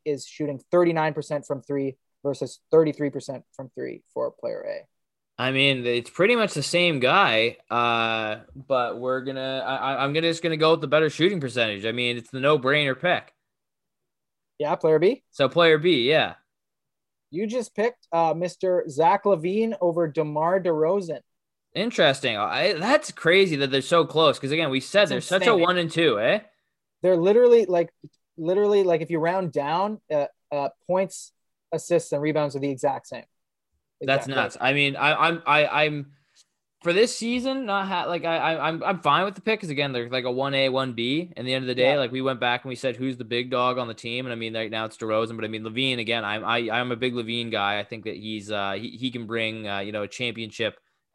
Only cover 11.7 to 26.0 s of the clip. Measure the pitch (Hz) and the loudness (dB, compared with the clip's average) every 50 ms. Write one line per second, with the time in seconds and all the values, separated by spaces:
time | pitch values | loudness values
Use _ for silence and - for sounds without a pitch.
11.7 | 104 98 98 113 113 120 123 120 120 120 117 - - 131 131 143 156 151 123 131 | -2 -4 -4 -4 -4 -2 -2 -2 -2 -4 -8 -10 -6 0 2 2 2 4 4 2
12.7 | 139 151 147 139 127 - - 180 170 110 - - _ _ _ _ _ _ _ _ | 2 2 2 0 -2 -2 0 0 0 0 -4 -8 _ _ _ _ _ _ _ _
13.7 | _ _ _ _ _ _ _ _ _ _ _ _ _ _ _ _ _ - 147 147 | _ _ _ _ _ _ _ _ _ _ _ _ _ _ _ _ _ -4 -2 -2
14.7 | 170 170 - 160 156 156 165 196 262 - _ _ - - 143 127 - 165 170 165 | -2 0 2 4 4 6 6 4 2 0 _ _ -2 0 0 2 4 6 6 6
15.7 | 156 151 151 180 170 131 117 127 156 156 120 92 82 _ _ _ _ _ _ _ | 6 6 4 2 2 2 4 4 4 4 2 0 -4 _ _ _ _ _ _ _
16.7 | _ _ _ _ _ _ _ _ _ _ _ _ - 165 214 214 226 254 220 - | _ _ _ _ _ _ _ _ _ _ _ _ -6 -4 -4 -4 -4 -4 -6 -6
17.7 | - - 208 240 240 _ _ - - 165 165 160 147 160 175 180 - - - 185 | -4 -2 -2 -2 -2 _ _ -4 0 2 2 2 0 -2 -4 -6 -6 -4 -2 0
18.7 | 180 175 - 160 135 135 160 170 196 202 - 208 196 165 151 180 190 214 226 226 | 0 0 -2 -2 0 2 4 4 4 4 2 2 2 2 0 -2 0 0 -2 -2
19.7 | 220 190 180 170 170 170 170 156 139 165 156 151 147 151 156 170 185 190 170 180 | -2 0 0 0 2 2 0 0 0 -2 -2 -2 -2 0 0 2 2 2 2 0
20.7 | 165 151 156 160 190 202 190 165 151 123 _ _ _ _ _ _ _ _ _ _ | 0 2 2 2 0 0 -2 -6 -10 -12 _ _ _ _ _ _ _ _ _ _
21.7 | - 147 202 240 - - 175 147 131 - - 127 113 101 104 85 87 127 156 190 | -6 -4 -4 -2 2 4 4 4 4 2 0 -2 -2 0 -2 -2 0 0 0 0
22.7 | 202 151 175 226 277 302 302 - - - - 160 175 196 196 185 156 139 139 135 | 0 -2 0 2 2 2 0 -2 -10 -2 2 4 6 6 6 4 2 0 0 0
23.7 | 131 135 131 - 175 170 156 143 - 151 160 147 131 - - 131 147 160 165 147 | 0 0 0 4 4 4 4 4 2 4 4 4 4 2 -2 -4 -2 -2 -2 0
24.7 | 131 135 - - - 196 208 165 - 123 - - 180 190 185 202 226 185 170 175 | -2 -2 -2 0 2 2 2 2 0 -2 -2 0 0 2 4 4 4 4 4 4
25.7 | 180 180 170 156 - 165 | 2 2 0 -2 0 2